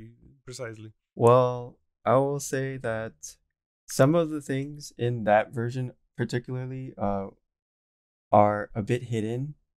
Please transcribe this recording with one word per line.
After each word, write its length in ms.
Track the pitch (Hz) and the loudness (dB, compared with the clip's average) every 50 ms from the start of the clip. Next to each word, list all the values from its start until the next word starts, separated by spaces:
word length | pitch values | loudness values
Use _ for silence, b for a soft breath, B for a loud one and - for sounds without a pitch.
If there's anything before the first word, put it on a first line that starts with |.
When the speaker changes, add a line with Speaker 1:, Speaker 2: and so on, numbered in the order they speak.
| 110 113 117 117 117 - 139 139 _ | -16 -18 -20 _ _ -20 _ _ _
Speaker 1:
precisely. 480 | 127 123 - 127 113 110 107 107 110 - _ _ _ _ | -16 -14 -12 -12 -12 -12 -14 -18 -20 -20 _ _ _ _
Speaker 2:
Well, 640 | - 117 117 120 127 127 123 123 123 120 123 - _ _ _ _ _ - | 4 6 6 8 6 6 2 -2 -6 -12 -14 -18 _ _ _ _ _ 0
I 80 | 107 117 | 2 4
will 240 | 135 139 139 143 143 | 4 4 2 -2 -4
say 380 | - - 143 131 135 135 135 131 | -6 -4 -4 -4 -4 -4 -6 -6
that 580 | 131 117 110 110 110 113 - _ - - - _ _ _ _ _ _ _ _ _ _ | -6 -6 -4 -6 -6 -10 -12 _ -20 -20 -20 _ _ _ _ _ _ _ _ _ _
some 280 | - - - 135 143 165 | -4 2 4 4 4 4
of 160 | 175 165 156 | 4 2 0
the 100 | 156 147 | -4 -8
things 520 | 139 - 135 135 139 147 147 147 - - - - | -6 -6 -6 -6 -6 -8 -10 -14 -18 -14 -6 -4
in 260 | 120 120 120 117 104 | -2 -2 -2 0 2
that 280 | 104 104 107 107 - | 4 4 4 4 2
version 400 | 123 120 113 120 127 131 127 120 - _ _ _ _ | -2 -4 -4 -4 -4 -6 -6 -8 -10 _ _ _ _
particularly, 760 | - 117 113 120 120 123 - 127 127 127 127 131 131 131 131 - - | -6 -4 -2 -4 -4 -6 -6 -8 -8 -8 -10 -10 -12 -12 -14 -8 -6
uh, 300 | 110 101 101 98 98 98 - _ _ _ _ _ _ _ _ _ _ _ _ _ _ _ _ _ _ _ | -4 -2 -2 -4 -6 -10 -14 _ _ _ _ _ _ _ _ _ _ _ _ _ _ _ _ _ _ _
are 400 | 104 107 104 104 104 104 101 - - | 6 6 6 6 4 0 -4 -6 -6
a 80 | 113 | -6
bit 220 | 98 104 120 120 123 | -4 -2 -4 -4 -4
hidden 500 | 113 117 110 104 110 120 123 139 151 147 _ _ _ _ | -4 -6 -4 -4 -4 -4 -6 -6 -8 -10 _ _ _ _